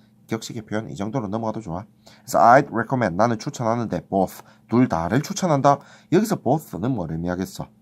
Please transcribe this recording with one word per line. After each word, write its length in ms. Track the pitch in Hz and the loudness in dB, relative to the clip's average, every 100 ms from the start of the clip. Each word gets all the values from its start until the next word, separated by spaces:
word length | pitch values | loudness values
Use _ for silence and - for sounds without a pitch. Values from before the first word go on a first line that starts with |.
| _ _ - | _ _ -8
격식의 360 | 113 - 120 | -8 -8 -12
표현 280 | - 104 113 | -6 -6 -6
이 60 | 73 | -8
정도로 320 | 101 127 104 | -6 -4 -4
넘어가도 320 | 107 113 110 | -4 -6 -6
좋아. 240 | 107 82 - _ - - | -8 -10 -12 _ -20 -20
그래서 160 | - 76 | -2 4
I'd 340 | 107 131 - | 8 8 6
recommend, 440 | 107 113 131 107 85 | -2 -2 0 0 2
나는 220 | 117 110 | 2 0
추천하는데 720 | - - 117 117 110 90 - | -6 -6 -2 -2 -2 -6 -2
both, 340 | 98 92 - - _ - | -2 -2 -4 -20 _ -2
둘 200 | 113 127 | 2 2
다를 340 | 82 85 117 | 0 0 -2
추천한다. 560 | 151 202 185 143 143 139 - - - | -2 -4 0 2 4 2 -2 -18 0
여기서 240 | 170 220 202 | 2 2 -2
both는 540 | - 147 - 85 113 | 0 -2 -2 -6 -4
뭘 220 | 123 80 | -4 -4
의미하겠어? 560 | 80 85 90 95 - - _ | -4 -4 -4 -6 -8 -16 _